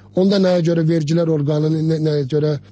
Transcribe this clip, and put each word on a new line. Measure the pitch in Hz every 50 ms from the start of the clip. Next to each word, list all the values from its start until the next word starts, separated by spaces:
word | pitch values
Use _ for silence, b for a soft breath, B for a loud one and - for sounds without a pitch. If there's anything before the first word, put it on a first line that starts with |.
| B B B
Onda | - 185 196 202 196 190
nəyə | 180 180 180 165 160
görə | 170 165 165
vergilər | 160 170 165 156 143 165 165 170 160
orqanı, | 160 151 143 139 156 151 151 156
nə-, | 160 160 156 160 160 156 156
nəyə | 156 151 147 143 127
görə | 151 151 147 151 151 139 b b